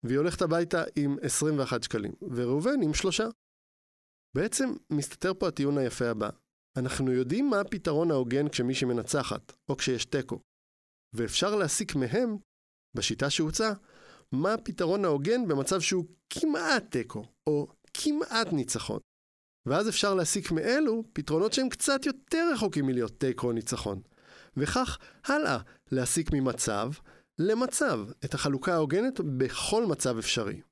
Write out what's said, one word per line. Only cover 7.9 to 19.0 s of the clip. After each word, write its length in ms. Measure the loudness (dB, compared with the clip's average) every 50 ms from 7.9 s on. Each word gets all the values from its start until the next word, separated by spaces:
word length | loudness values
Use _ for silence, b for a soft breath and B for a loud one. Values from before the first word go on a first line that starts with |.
| 2 2 2 4
ההוגן 380 | 4 2 2 2 2 0 0 0
כשמישהי 380 | 0 0 0 0 0 0 0
מנצחת, 680 | 0 0 0 0 0 0 -2 0 -2 -4 -6 -8 -12 -20 _ _ -6
או 80 | -4
כשיש 280 | -2 0 -2 0 -2 -2
תיקו. 360 | -2 -2 -4 -2 -4 -8 -10 _ _ _ _ _ _ _ _ _ _ _ _ _ _ -4
ואפשר 420 | -4 -2 -2 0 0 0 2 2
להסיק 380 | 2 0 0 0 -2 -2 -2 0
מהם, 420 | -2 0 2 2 0 0 0 -2 -6 -10 _ _ _ _ _ _ _ _ _ _
בשיטה 340 | -2 -2 -2 0 0 0 0
שהוצעה, 420 | 2 0 0 0 0 0 0 0 0 -4 B B B B B B B B B B -2
מה 220 | 0 0 0 0
הפתרון 500 | -2 -4 -8 -4 -2 0 0 2 2 2
ההוגן 440 | 2 2 2 2 2 0 0 2 2
במצב 320 | 0 0 2 0 0 0
שהוא 240 | 0 0 0 0 -2 -4 -12 _ _ _
כמעט 600 | -4 -2 0 0 0 0 2 2 2 2 0 -2
תיקו, 340 | -4 -4 -4 -4 -8 -12 -12 -12 _ _ _
או 220 | 0 0 0 0 -4 -10 _ _ _ _
כמעט 580 | -2 0 0 0 0 -2 0 0 0 0 2 2
ניצחון." 480 | 0 0 0 -2 -4 -4 -4 -6 -6